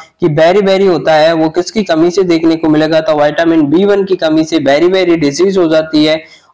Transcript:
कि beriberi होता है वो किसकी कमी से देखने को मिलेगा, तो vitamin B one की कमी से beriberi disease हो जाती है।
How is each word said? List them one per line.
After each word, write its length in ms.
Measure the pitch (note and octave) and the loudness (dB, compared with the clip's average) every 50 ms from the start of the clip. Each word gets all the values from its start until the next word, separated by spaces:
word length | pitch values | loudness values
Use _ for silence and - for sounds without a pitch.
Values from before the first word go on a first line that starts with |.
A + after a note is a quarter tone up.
| - - _ - | -18 -20 _ -4
कि 100 | F3+ E3+ | -4 -2
beriberi 560 | D3 D#3 D#3+ E3+ F#3 G#3+ G3 F#3+ F#3+ F#3+ G3 | 0 2 2 2 2 2 2 0 0 2 2
होता 280 | F#3+ F3 D3 - E3 D#3 | 2 0 0 0 0 2
है 200 | D3+ D#3 E3 E3 | 2 2 2 2
वो 160 | D#3+ D#3+ D#3+ | 0 0 -2
किसकी 340 | D#3+ F3 F3 - - A3 G3 | -2 -4 -4 -4 -4 -4 -2
कमी 280 | - E3 D#3 E3 F3 | -2 0 0 0 0
से 120 | F3+ G3+ F#3+ | 0 0 0
देखने 320 | F3 E3+ D#3+ E3 E3 E3 | 0 0 0 2 0 0
को 140 | D#3+ E3 D#3+ | 0 0 0
मिलेगा, 320 | D3+ D3+ D#3 D#3 E3 D#3 | 0 0 0 0 0 -2
तो 220 | D#3 D#3+ D3+ D3+ D3 | 0 0 0 0 0
vitamin 420 | D3+ D3+ E3+ E3+ E3 E3 D#3+ D3+ | 0 0 -2 0 0 2 2 2
B 200 | C#3 D3+ F3 G3+ | 2 0 0 2
one 180 | G3+ G3+ G3+ G3 | 2 0 0 -2
की 120 | F#3+ F#3 | -2 -4
कमी 280 | F3 E3 D#3 D#3 D#3+ D#3+ | -4 -2 -2 0 0 -2
से 160 | D#3 E3+ D#3+ | -2 -2 -2
beriberi 560 | C#3 C3+ C#3 D3 E3 F3+ F#3+ F#3+ F3+ F3 E3+ | 0 0 0 2 0 0 0 0 0 0 0
disease 420 | E3 D3 C#3+ C#3 D3+ F3+ G3 F#3 | 0 0 -2 -2 0 -2 0 0
हो 100 | F#3+ F3 | 0 0
जाती 380 | D#3+ D#3+ D#3 D#3 D#3 - D3+ D3+ | 0 0 -2 -2 0 0 0 0
है। 340 | D#3 D#3 D#3+ D#3 - - _ _ _ | 0 0 -4 -6 -12 -20 _ _ _